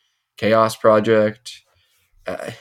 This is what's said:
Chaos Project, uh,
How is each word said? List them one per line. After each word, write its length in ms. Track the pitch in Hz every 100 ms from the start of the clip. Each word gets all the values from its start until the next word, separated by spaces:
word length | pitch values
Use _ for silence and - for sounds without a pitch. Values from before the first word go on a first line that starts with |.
| _ _ _ -
Chaos 360 | 107 110 110
Project, 840 | - 113 107 110 110 107 110 - - _ _ _ _ _ _ -
uh, 260 | - - 117